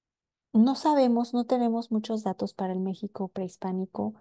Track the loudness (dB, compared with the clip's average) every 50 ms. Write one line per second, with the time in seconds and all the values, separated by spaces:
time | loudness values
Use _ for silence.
0 | _ _ _ _ _ _ _ _ _ _ 4 6 6 6 4 2 2 4 4 6
1 | 4 4 4 2 0 0 -2 -2 0 0 0 2 2 0 0 -2 -4 -2 -2 -2
2 | -2 -2 -4 -2 -2 -4 -4 -4 -6 -6 -6 -6 -4 -4 -2 -2 -4 -4 -4 -6
3 | -8 -10 -8 -8 -8 -8 -8 -8 -8 -10 -8 -8 -6 -6 -4 -4 -6 -6 -6 -6
4 | -6 -6 -6 -10